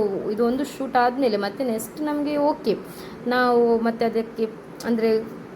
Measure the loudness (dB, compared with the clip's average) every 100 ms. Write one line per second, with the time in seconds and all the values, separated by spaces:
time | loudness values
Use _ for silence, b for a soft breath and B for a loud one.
0 | 4 0 -2 0 0 0 -4 -6 0 2
1 | 2 2 0 2 -2 -2 -2 -2 -6 -6
2 | -4 -2 0 2 2 2 0 -2 B B
3 | B B -2 2 4 6 6 4 2 2
4 | 0 0 -2 -4 -4 -4 -16 -10 -2 2
5 | 4 2 0 -10 -14